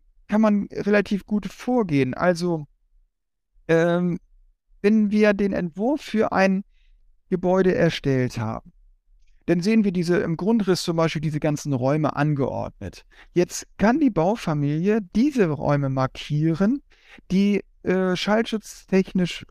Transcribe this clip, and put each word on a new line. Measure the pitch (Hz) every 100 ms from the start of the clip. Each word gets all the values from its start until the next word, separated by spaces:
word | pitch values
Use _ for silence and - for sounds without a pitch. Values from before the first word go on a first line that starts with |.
| _ _ -
kann | 208
man | 220 208 -
relativ | - 202 208 196 196 -
gut | 208 190
vorgehen. | - - 254 196 143 131
Also, | 123 175 175 180 165 147 _ _ _ _ _ _ _ _ _ -
ähm, | 165 170 170 180 170 _ _ _ _ _ _
wenn | 202 220 208
wir | 214 208
den | 202 202
Entwurf | 196 175 156 226 294
für | - 214 -
ein | 180 190 190 - _ _ _ _ _ -
Gebäude | 180 180 185 185
erstellt | 180 170 - 143 131 127 -
haben, | 110 117 - _ _ _ _ _ _ - -
dann | 175
sehen | 180 226
wir | 208
diese, | 180 170 175
im | - 160
Grundriss | 180 233 190 175
zum | - 165
Beispiel | 165 156
diese | 156 151
ganzen | 156 147 151
Räume | 131 131 156 147 -
angeordnet. | 147 143 135 98 101 - 95 - - - -
Jetzt | - 175 - - -
kann | 202 262
die | 277
Baufamilie | 196 165 233 - 151 143 151 185 220 185
diese | 208 277 269 180
Räume | 143 - 143 139
markieren, | 131 131 - - 147 156 160 196 277 _ _ _ - -
die, | 185 202 202 - _
äh, | 175 185 185
schallschutztechnisch | 180 - 214 226 220 - - - 190 190 190 180 - -